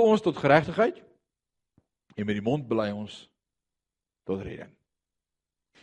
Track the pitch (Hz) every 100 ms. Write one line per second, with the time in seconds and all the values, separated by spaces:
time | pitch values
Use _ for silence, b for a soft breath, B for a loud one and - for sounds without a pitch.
0 | 226 214 175 - 143 147 160 170 240 -
1 | - _ _ _ _ _ _ _ _ _
2 | _ - 104 104 107 147 123 113 104 104
3 | 104 - - _ _ _ _ _ _ _
4 | _ _ - 98 98 - 95 _ _ _
5 | _ _ _ _ _ _ _ b